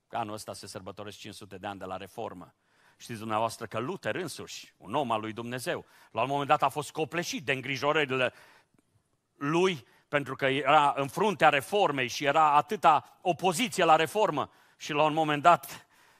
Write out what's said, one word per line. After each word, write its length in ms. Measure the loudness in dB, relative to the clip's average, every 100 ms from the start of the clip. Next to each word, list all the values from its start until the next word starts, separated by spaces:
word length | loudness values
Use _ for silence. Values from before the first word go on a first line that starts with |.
| -12
Anul 240 | -8 -8
ăsta 180 | -10 -12
se 140 | -14 -14
sărbătoresc 520 | -16 -14 -14 -14 -16
cinci 160 | -18
sute 240 | -18 -16 -12
de 80 | -10
ani 120 | -10
de 60 |
la 120 | -10 -10
Reformă. 580 | -12 -12 -12 -12 -20 _ _ _ _ _
Știți 220 | -14 -10
dumneavoastră 480 | -4 -2 -2 -4 -8
că 120 | -8
Luther 360 | -6 -6 -6
însuși, 600 | -6 -6 -10 -14 -16 -18 _
un 180 | -6
om 160 | -4 -2
al 100 | -2
lui 120 | -4
Dumnezeu, 520 | -8 -10 -8 -6 -6 -8 -20 _
la 120 | -4
un 60 | -2
moment 200 | -2 2
dat 140 | 2
a 60 | 2
fost 220 | -2 -8
copleșit 540 | -6 -4 -4 -6 -6
de 80 | -4
îngrijorările 800 | -4 -4 -4 0 0 0 0 -2 -4 -20 _ _ _ _ _ _ _ _ -8
lui, 500 | -2 2 2 -2 -10 _ -4
pentru 280 | -2 -2 -2
că 100 | 0
era 460 | 2 6 6 6 2
în 120 | -2
fruntea 400 | 0 -2 6 6
Reformei 600 | 4 0 2 2 0 -2
și 160 | -2
era 280 | 0 4 6
atâta 640 | 4 2 4 4 4 0 _
opoziție 640 | -4 0 0 0 -2 2
la 120 | 6 6
Reformă. 540 | 4 2 0 0 -4 _ _ -16
Și 160 | -4
la 100 | 2
un 100 | 2
moment 300 | 2 0 4
dat 440 | 6 6 2 -18 _ _ _